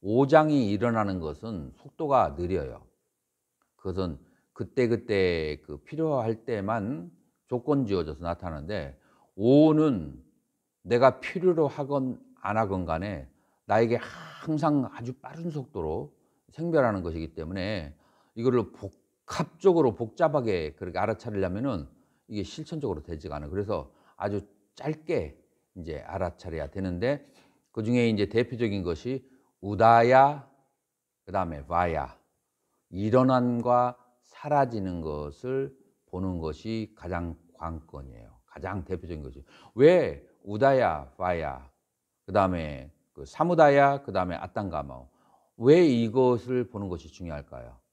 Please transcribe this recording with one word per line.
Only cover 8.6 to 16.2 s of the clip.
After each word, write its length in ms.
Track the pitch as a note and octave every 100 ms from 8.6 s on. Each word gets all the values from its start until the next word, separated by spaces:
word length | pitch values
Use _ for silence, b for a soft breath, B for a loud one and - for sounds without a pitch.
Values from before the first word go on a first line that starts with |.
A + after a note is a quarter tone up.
| D2 G2+ C#2+ D2 b b b -
오는 840 | G#2+ C#3 D#3 D#3 D#3 A2+ D2+ C#2 - _ _ _ _ _
내가 380 | - A#2 C3 B2+
필요로 480 | - F#3+ F3+ E3 D3
하건 540 | - C#3 C#3+ C3 A#2+ _ _
안 160 | F#2+ G#2+
하건 300 | A2 F#2+ E2+
간에 420 | D#2+ G2 F2+ C2+ _ _ _ -
나에게 320 | G#2 A#2 A#2
항상 920 | - - - - - D#3 D#3 D3 A#2+
아주 180 | - A#2
빠른 380 | C3 C3 D3+ E3+
속도로 640 | D3+ B2 G2+ D#2+ E2 C#3+ _